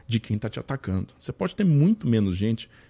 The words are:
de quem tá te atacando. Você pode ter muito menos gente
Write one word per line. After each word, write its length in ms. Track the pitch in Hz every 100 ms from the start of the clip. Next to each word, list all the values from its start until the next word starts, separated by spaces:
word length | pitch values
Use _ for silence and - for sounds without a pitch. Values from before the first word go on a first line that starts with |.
| -
de 120 | 113
quem 180 | - 107
tá 100 | 110
te 100 | 117
atacando. 540 | - 135 - 95 - -
Você 140 | -
pode 220 | - 185
ter 100 | -
muito 420 | 196 143 165 220 135
menos 300 | 113 101 90
gente 320 | 107 113 - -